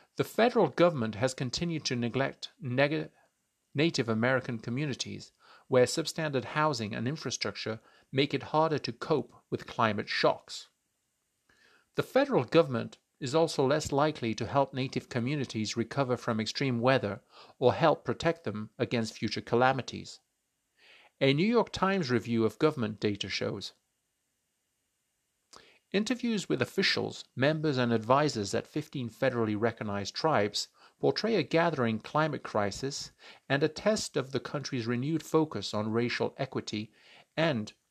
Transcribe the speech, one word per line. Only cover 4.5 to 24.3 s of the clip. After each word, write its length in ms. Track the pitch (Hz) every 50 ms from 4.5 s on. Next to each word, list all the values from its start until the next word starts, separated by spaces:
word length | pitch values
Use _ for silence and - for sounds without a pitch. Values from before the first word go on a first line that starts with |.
| 120 110
communities, 760 | - 120 117 135 156 143 113 - - 104 101 101 - - _ _ _ - - - _ -
where 160 | 127 123 123
substandard 600 | 120 - 165 151 - - 165 160 151 139 127 110
housing 500 | - - 151 151 156 139 113 110 101 117
and 140 | 123 113 127
infrastructure 720 | 156 156 - 135 - - - 107 98 - - 110 110 113 - _ _ _ _ _
make 200 | - 131 147 143
it 100 | 143 131 -
harder 340 | - - 156 160 160 151 131
to 140 | - 127
cope 420 | 113 - - - 156 131 - - - - _ _
with 160 | - - -
climate 420 | - - - 117 110 101 107 - -
shocks. 600 | - - - 147 - - - - - - - - _ _ _ _ _ _ _ _ _ _ _ _ _ _ _ _ _ _ _ _ _ _ _ _ _
The 60 | -
federal 420 | - - - 262 285 277 233 156 120
government 540 | - - 165 160 143 123 113 117 - - _ _ _ _ _
is 140 | - 123 139
also 320 | 160 165 156 - - 135
less 260 | 127 147 156 - -
likely 420 | 143 139 147 156 151 - 123 113 110
to 120 | - 117
help 260 | 101 - 139 139 -
Native 360 | - 127 135 131 - 131 - -
communities 680 | - 123 117 127 156 147 123 - - 110 107 98 -
recover 400 | 117 113 - - 139 139 123 123
from 240 | - - 123 113 110
extreme 400 | 107 - - - 143 131 123 117
weather 400 | 117 131 135 123 107 101 101 - - _ - - - - _ _
or 160 | 135 120 -
help 300 | - 165 151 147 - -
protect 400 | - 110 - - 165 160 - -
them 260 | 113 101 107 107 - _ -
against 380 | 120 - 131 117 110 110 -
future 260 | - 117 104 - 110
calamities. 760 | - - 120 120 127 131 135 131 - - 101 95 90 - - - _ _ _ _ _ _ _ _ _ _ _ _ _ - - - - _ _ _
A 120 | 143 135
New 140 | 139 147 190
York 260 | 220 240 226 190 -
Times 380 | - - 190 190 196 190 156 123
review 340 | 123 113 - 117 117 113 110
of 140 | 107 - -
government 420 | 151 156 151 131 110 107 107 -
data 280 | - 107 101 - - 95
shows. 440 | - - 110 107 110 101 - - - _ _ _ _ _ _ _ _ _ _ _